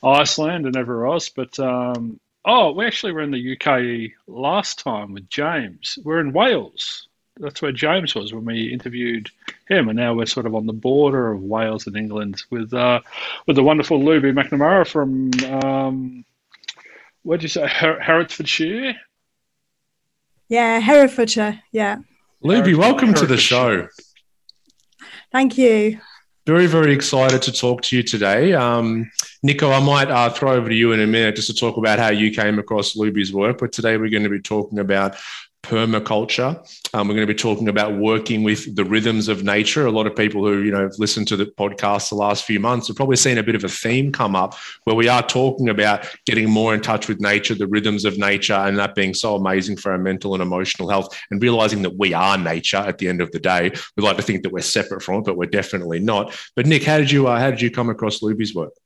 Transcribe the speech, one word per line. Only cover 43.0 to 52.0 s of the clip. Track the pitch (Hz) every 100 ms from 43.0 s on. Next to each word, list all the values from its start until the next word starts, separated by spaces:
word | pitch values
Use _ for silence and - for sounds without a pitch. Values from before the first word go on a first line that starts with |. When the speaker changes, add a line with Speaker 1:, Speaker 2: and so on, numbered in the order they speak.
| 135 127
Speaker 3:
seen | 135 120
a |
bit | 110
of | 113
a | 95
theme | - 113 123 139
come | 135 107
up | 98 95 - - -
where | - 110
we | 117
are | 123
talking | 120 127 131 131 123
about | 104 104 101 - -
getting | - 113 110
more | 110 113
in | 107
touch | 107 110 -
with | 104
nature, | 104 104 -
the | 107 101
rhythms | 104 107 107 104
of | 98
nature, | 101 98 -
and | 101 98 98
that | 101
being | - 95
so | 92 117
amazing | 104 95 95 95 101
for | 101
our | 92
mental | 92 95 101
and | 95
emotional | 90 90 92 - 98
health, | 98 92 - -
and | 101
realizing | 120 120 110 107
that | 92
we | 90